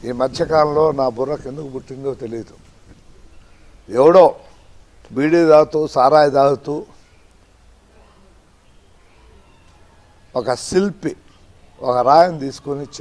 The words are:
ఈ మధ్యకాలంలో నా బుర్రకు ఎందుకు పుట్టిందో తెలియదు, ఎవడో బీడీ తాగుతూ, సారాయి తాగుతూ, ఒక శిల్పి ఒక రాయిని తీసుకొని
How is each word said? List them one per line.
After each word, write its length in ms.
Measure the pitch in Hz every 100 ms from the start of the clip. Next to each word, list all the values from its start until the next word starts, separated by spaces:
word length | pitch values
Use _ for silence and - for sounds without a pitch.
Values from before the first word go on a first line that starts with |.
| 117
ఈ 40 |
మధ్యకాలంలో 800 | 123 131 - 160 156 151 147 156
నా 160 | 139 131
బుర్రకు 400 | 113 135 147 135
ఎందుకు 200 | 143 143
పుట్టిందో 460 | 131 - 135 139
తెలియదు, 400 | 127 120 117 101 - - _ - - - - - - - - - - -
ఎవడో 440 | 110 147 180 156 - - - - - - _ -
బీడీ 360 | 110 151 170 160
తాగుతూ, 380 | 151 151 156 151
సారాయి 440 | 139 131 151 147
తాగుతూ, 560 | 139 139 139 - 151 165 - _ _ _ _ _ _ _ _ _ _ _ _ _ _ _ _ _ _ _ _ _ _ - - _ _ _ _ _ _ _ _ _ 131
ఒక 180 | 113
శిల్పి 640 | 123 - 185 202 - 156 - _ _ _ - - -
ఒక 140 | 131 123
రాయిని 440 | 123 151 180 160
తీసుకొని 460 | 135 - - 143 143 -